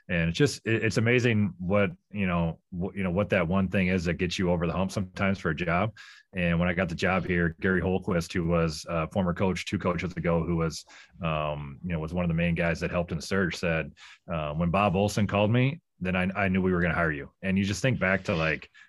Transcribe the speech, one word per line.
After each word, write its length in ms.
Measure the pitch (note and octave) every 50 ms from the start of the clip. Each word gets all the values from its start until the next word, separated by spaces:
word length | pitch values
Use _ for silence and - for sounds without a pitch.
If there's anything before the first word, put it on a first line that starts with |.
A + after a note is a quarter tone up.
| _ -
And 200 | F2+ E2+ E2 E2
it's 100 | E2 -
just, 260 | D3 - - - -
it, 200 | G#2+ A2+ - A2+
it's 120 | G#2+ -
amazing 580 | B2+ A2 A#2+ B2 B2+ A2+ B2 A2 G#2+ G#2 F#2 - -
what, 320 | F#2 F2 G2+ G#2 G2+ F2+ D#2+ - _ _
you 160 | G2 G#2 G2 F2+
know, 320 | F2 F2 E2+ E2 D#2+ - _ _
wh-, 260 | F#2 E2+ F#2 G2 -
you 60 | G2
know, 80 | F#2 F2+
what 200 | E2+ - E2+ E2
that 160 | G#2+ F#2 E2+
one 220 | D#2+ F#2+ G2 F#2+ F2+
thing 200 | - G2+ F2+ F2+
is 160 | F#2 F#2+ E2
that 100 | F2 D#2+
gets 240 | - F#2 E2+ - -
you 120 | F#2 F2
over 160 | F2+ E2 F2
the 60 | E2
hump 200 | D2 F2 F#2+ F#2+
sometimes 480 | - G#2+ F#2+ F#2 - - G2+ F#2+ G2 -
for 100 | - F2+
a 60 | D#2
job. 360 | D2+ F2 E2 E2+ F2 G#2 A2+ - - - - - - - _ -
And 240 | F#2 F2 F2 E2+ E2
when 80 | F2 F2+
I 40 |
got 160 | F2 F2+ F#2+ D#2+
the 60 | E2
job 320 | - G2 F2+ F#2 F#2 E2+
here, 300 | F2+ F2+ F2 E2+ E2 - -
Gary 200 | - F#2+ F#2+ F2
Holquist, 520 | E2+ F#2+ F#2 F#2 - - F#2 E2+ E2 -
who 120 | - F#2 E2
was 420 | E2 E2+ E2 E2 E2 D#2 - - E2+
a 200 | E2+ E2 D#2 -
former 260 | - G#2 F#2 F2 E2+
coach 300 | F2+ G#2 F#2 F2 - -
two 140 | - G#2 F2
coaches 340 | - F#2 F2 E2+ F2+ E2+
ago, 320 | - E2+ D#2+ F2 E2+ E2 D#2
who 120 | E2+ E2+
was, 280 | E2 E2 D#2+ - - - - - - - - - -
um, 580 | E2+ E2 D#2 D2+ D2+ D2+ D2+ D2 C#2+ C#2+ C#2 - -
you 80 | F2+
know, 60 | F2 D#2+
was 160 | D#2 D#2 F2
one 100 | F2+ F2
of 40 | E2+
the 60 | D#2+
main 200 | E2 F2 E2+ E2+
guys 240 | E2+ E2+ E2+ D#2+ D#2
that 120 | F2+ E2
helped 180 | F2+ F2+ E2+ -
in 80 | E2 D#2
the 80 | -
search, 300 | - G2 G2 F#2+ E2 -
said, 340 | - F#2 E2+ D#2+ D#2+ D2 D2+ - - - - - - _ -
uh, 200 | E2+ D#2+ D2+ D2
"When 180 | D2 D#2+ F2 E2+
Bob 240 | D#2+ G2 G#2 G2+ E2
Olson 320 | F#2+ G#2 G2+ - A2+ G#2
called 240 | - G#2 G2+ G#2+ G#2+
me, 300 | A#2 B2 B2+ C#3 D#3+ - _ _ _ -
then 140 | F2 F#2 F2+
I, 140 | F#2 F#2 F#2+ F#2+
I 120 | G#2 G2 F#2+
knew 140 | F#2 F#2+
we 100 | F#2 F#2
were 80 | F2+ F2
gonna 140 | F2 E2+ D#2+
hire 160 | E2+ E2+ D#2
you." 220 | D2 C#2+ C#2 - _ _
And 160 | - F#2+ F#2+ G2
you 60 | G2+
just 180 | G2 G2+ -
think 160 | - C3 A2 D#2+
back 240 | F#2 F#2 G2 F#2+ F#2
to, 100 | - F#2+
like, 340 | D#2+ D#2+ D#2+ D2+ D2 - - - - -